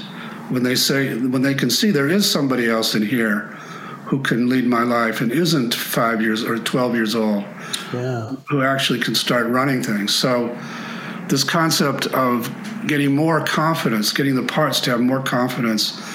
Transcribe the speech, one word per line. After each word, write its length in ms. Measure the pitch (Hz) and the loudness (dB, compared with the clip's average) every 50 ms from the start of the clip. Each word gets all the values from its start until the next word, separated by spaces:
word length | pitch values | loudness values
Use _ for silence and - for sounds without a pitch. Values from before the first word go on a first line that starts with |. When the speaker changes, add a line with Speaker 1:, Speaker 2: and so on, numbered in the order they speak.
| - - - - - - - - - - | -4 -8 -12 -12 -12 -12 -12 -12 -8 -4
Speaker 1:
when 140 | - 127 120 | -2 0 2
they 120 | 127 127 | 2 2
say, 400 | 123 - - 143 139 139 127 123 | 2 2 2 2 2 0 0 0
when 260 | 113 127 131 127 135 | -2 0 0 0 2
they 120 | 127 139 135 | 2 2 2
can 160 | 139 - 123 | 2 2 0
see 220 | 117 - - 214 | 2 2 2 4
there 180 | 185 143 139 143 | 4 4 2 2
is 200 | 175 208 196 - | 2 2 2 2
somebody 380 | - 175 147 135 127 123 120 117 | 2 2 2 2 2 2 2 2
else 260 | 117 113 110 - - | 2 2 0 0 0
in 100 | 113 104 | 0 0
here 360 | 104 123 120 113 110 104 104 - - - - - - - - - - - - - - | 0 2 2 2 2 0 0 -4 -6 -12 -14 -14 -14 -14 -14 -12 -12 -14 -12 -6 -4
who 140 | - 135 135 | -2 -2 0
can 260 | - 135 113 120 123 | 0 0 2 2 2
lead 160 | 127 127 120 | 2 2 4
my 180 | 123 123 117 117 | 4 2 2 2
life 380 | 123 120 117 117 113 110 - | 2 2 2 2 0 0 0
and 100 | 123 113 | 0 0
isn't 420 | 117 151 180 165 160 147 120 113 117 | 2 2 2 2 2 2 2 0 -2
five 480 | - - - - 151 123 117 113 110 | -2 -4 -2 0 0 2 2 2 2
years 220 | 110 113 110 113 117 | 0 0 0 0 -2
or 140 | - 117 113 | -2 -2 -2
twelve 380 | - - - 135 127 123 120 | -2 -2 0 0 0 2 2
years 200 | 120 113 107 110 | 0 0 0 0
old, 280 | 117 110 107 104 101 101 - - - - - - - - - - | 0 0 0 0 0 -2 -6 -10 -14 -12 -10 -10 -10 -8 -6 -6
Speaker 2:
Yeah. 380 | 123 123 127 127 117 110 110 135 135 - - | -4 -4 -4 -4 -4 -4 -6 -8 -10 -6 -4
Speaker 1:
who 120 | 147 139 131 | -2 0 0
actually 360 | 135 135 135 135 - 127 120 | 0 0 0 0 0 0 0
can 140 | 123 - 113 | 0 0 -2
start 320 | - - - 135 120 117 117 | -2 0 0 0 0 2 2
running 360 | 120 127 135 143 131 123 104 | 2 2 2 2 0 0 0
things. 300 | - 107 104 101 104 - | -2 -2 -2 0 0 0
So 440 | - - 135 127 123 120 - - - - - - - - - - - - - - - - - | 0 2 2 2 2 0 -2 -4 -6 -10 -10 -10 -10 -10 -10 -10 -10 -10 -10 -10 -10 -4 -2
this 140 | - 139 - | 0 0 0
concept 640 | - - 170 160 160 151 - 170 143 127 - - - | 0 2 2 2 2 2 2 2 0 0 0 -2 -2
of 420 | - 135 131 127 120 120 110 - - - - - - - - - | 0 0 2 2 2 0 -2 -4 -8 -10 -10 -10 -10 -6 -2 0
getting 280 | 151 143 143 143 139 | 0 2 2 2 2
more 260 | 143 156 160 165 151 147 | 4 4 4 2 2 0
confidence, 680 | - - - 156 160 165 156 - - 113 107 104 - | 0 0 0 2 2 2 0 0 0 0 0 0 0
getting 240 | - - 143 139 135 | 0 0 2 2 2
the 80 | 127 110 - - | 0 0 0 0
parts 260 | 156 156 143 127 - | 0 2 2 2 0
to 100 | - 139 | 0 0
have 80 | 123 117 | 2 2
more 200 | 123 123 131 135 | 2 2 2 2
confidence 800 | 135 - - 123 123 131 - - 120 113 110 104 - - - - - - - | 0 0 0 0 0 0 0 0 0 0 0 0 0 -2 -4 -8 -10 -12 -10